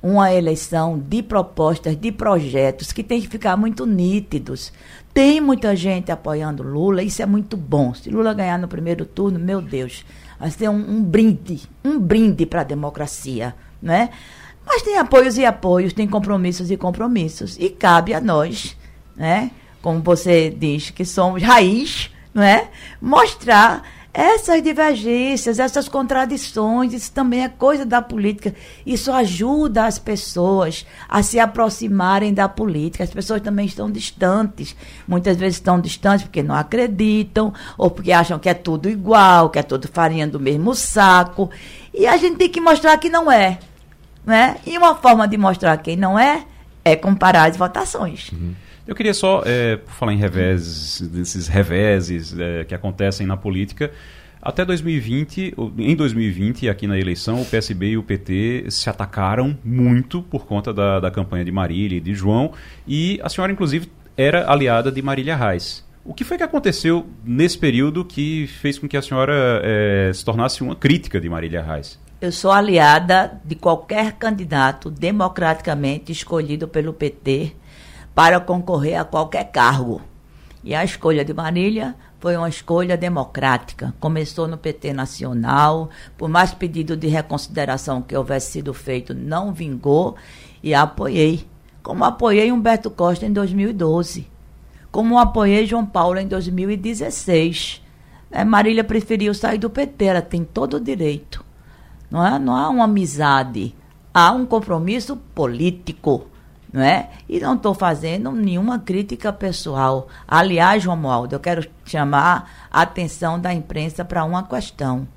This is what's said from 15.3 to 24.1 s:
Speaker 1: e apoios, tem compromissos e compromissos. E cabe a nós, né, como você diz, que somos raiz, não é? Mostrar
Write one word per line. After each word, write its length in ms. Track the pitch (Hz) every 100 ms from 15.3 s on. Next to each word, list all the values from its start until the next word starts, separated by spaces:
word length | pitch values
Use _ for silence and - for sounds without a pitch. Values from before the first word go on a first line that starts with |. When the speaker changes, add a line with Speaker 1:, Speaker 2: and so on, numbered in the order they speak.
| 226
Speaker 1:
e 80 | 254
apoios, 480 | 202 185 180 185
tem 120 | 190 208
compromissos 640 | 208 202 202 180 180 180
e 60 | 190
compromissos. 800 | 185 175 226 233 160 - 196 -
E 120 | 381
cabe 420 | - 196 170 175
a 80 | 160
nós, 560 | 226 160 160 208 - - - - - -
né, 340 | 160 180 247 - - -
como 200 | 175 165
você 500 | 165 175 185 170 160
diz, 400 | 156 151 147 -
que 160 | - 185
somos 360 | - 185 185
raiz, 680 | 202 247 185 214 294 - - - -
não 80 | 214
é? 260 | 202 220 - - - -
Mostrar 960 | - 277 453 - 233 208 226 196 - - -